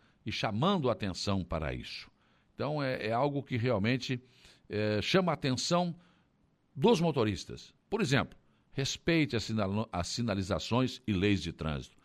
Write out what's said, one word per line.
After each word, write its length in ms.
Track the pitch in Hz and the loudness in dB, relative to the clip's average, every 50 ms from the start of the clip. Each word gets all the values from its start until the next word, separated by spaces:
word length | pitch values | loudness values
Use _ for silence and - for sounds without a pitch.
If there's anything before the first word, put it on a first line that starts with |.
| _ _ _ _ - | _ _ _ _ -10
e 80 | 113 - | -8 -6
chamando 560 | - - 117 101 110 151 196 202 180 131 120 | -4 -2 -2 0 2 2 2 2 2 2 0
a 20 | |
atenção 540 | 110 - 110 95 85 - - 101 98 95 85 | 0 0 -2 -6 -4 -4 -2 0 0 0 -2
para 280 | - 87 78 78 67 64 | -2 -4 -4 -4 -4 -6
isso. 380 | 62 - - - - - - _ _ _ _ _ _ _ _ _ | -6 -8 -10 -12 -14 -16 -18 _ _ _ _ _ _ _ _ _
Então, 300 | - 117 143 151 147 139 | -6 -4 -4 -2 -2 -2
é, 240 | 131 123 - - | -2 -2 -2 -2
é 60 | 110 113 | -2 0
algo 280 | 123 143 147 143 143 | 2 2 0 0 -2
que 140 | - - 131 | -4 -2 -2
realmente, 680 | 113 117 127 117 95 101 117 131 127 - - 127 120 - - _ _ - - - _ _ | 0 2 2 2 2 2 2 0 0 -2 -4 -6 -6 -8 -12 _ _ -20 -20 -20 _ _
é, 340 | - - 104 107 107 107 104 | -6 -4 -2 0 0 0 0
chama 300 | 101 - 160 190 180 170 | 2 2 4 4 4 2
a 20 | 147 | 0
atenção 640 | - - 135 127 120 - - 175 175 180 175 160 - - _ _ _ _ _ _ _ _ _ _ _ _ _ - | -2 0 -2 -2 -2 0 0 2 2 2 0 -4 -8 -14 _ _ _ _ _ _ _ _ _ _ _ _ _ -2
dos 240 | 131 147 233 233 156 | 2 4 6 6 6
motoristas. 760 | 170 165 135 135 110 107 92 76 - - 60 - - - _ _ _ - | 4 2 2 2 2 2 0 -2 -6 -10 -14 -14 -16 -20 _ _ _ -4
Por 120 | 196 233 | -2 -2
exemplo, 360 | 190 120 139 113 - - - - _ _ _ _ _ _ - | 0 2 2 2 0 0 -6 -18 _ _ _ _ _ _ -6
Respeite 580 | 139 135 - - - - 170 165 165 147 - 120 | -4 -4 -4 -4 -4 0 2 4 4 4 2 0
as 80 | 110 - | -2 -2
sinal-, 460 | - 110 110 101 95 98 107 113 - | -2 -2 -2 0 0 0 -2 -4 -4
as 160 | - 87 87 | -4 -4 -4
sinalizações 920 | - - 120 120 113 95 98 92 92 92 80 - - 113 127 131 120 - - _ | -4 -4 -2 -2 0 0 0 0 0 -2 -2 -2 0 0 2 2 0 -2 -4 _
e 40 | - | -2
leis 300 | 101 87 98 104 101 90 | 0 2 4 4 4 2
de 100 | 76 85 | 0 -4
trânsito. 460 | 73 - 76 78 73 67 64 - _ _ | -6 -6 -4 -4 -4 -4 -6 -10 _ _